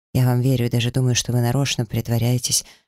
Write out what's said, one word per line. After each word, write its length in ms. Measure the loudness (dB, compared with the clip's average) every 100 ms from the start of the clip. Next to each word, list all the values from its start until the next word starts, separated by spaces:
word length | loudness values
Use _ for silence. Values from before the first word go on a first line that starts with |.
| _
Я 120 | 0 2
вам 160 | 2
верю 240 | 2 2 0
и 40 |
даже 220 | 0 -2
думаю, 240 | 0 0 0
что 160 | 0
вы 80 | 0
нарочно 460 | 0 0 -2 -2 -4
притворяетесь, 800 | -4 -2 0 0 0 -2 -4 -4 -14